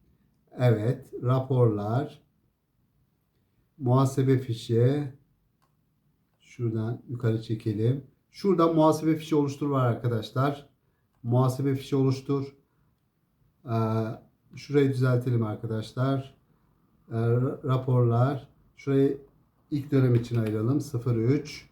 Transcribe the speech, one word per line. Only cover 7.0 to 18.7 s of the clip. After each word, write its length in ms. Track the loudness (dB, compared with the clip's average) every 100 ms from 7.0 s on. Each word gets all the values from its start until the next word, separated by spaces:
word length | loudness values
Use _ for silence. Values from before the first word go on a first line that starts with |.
| -10
yukarı 320 | -4 -2 -2
çekelim. 640 | -4 -4 -4 0 0 0 -6 _ _
Şurada 420 | -4 0 2 4
muhasebe 420 | 6 4 4 0 -2
fişi 200 | 0 0
oluştur 340 | 0 -2 -2
var 160 | 0 0
arkadaşlar. 840 | 0 -2 -4 -4 -2 -2 -4 -14 _ _ _ _ _
Muhasebe 520 | -2 2 2 0 -2 -2
fişi 200 | -2 0
oluştur. 600 | 0 -2 -2 -4 -4 -12 _ _ _ _ _ _ _ _ _ _ -4
Ee, 60 | -2 0 -2 -4 -8 -16 _ _ -20
şurayı 340 | -2 2 2
düzeltelim 540 | 2 2 2 0 0
arkadaşlar. 920 | -2 -4 -6 -6 -6 -4 -2 -2 -6 -18 _ _ _ _ _ _ _
Ee, 20 | -2
ra-, 520 | 0 2 0 -4 -4
raporlar. 800 | -2 0 2 2 4 2 0 -10 _ _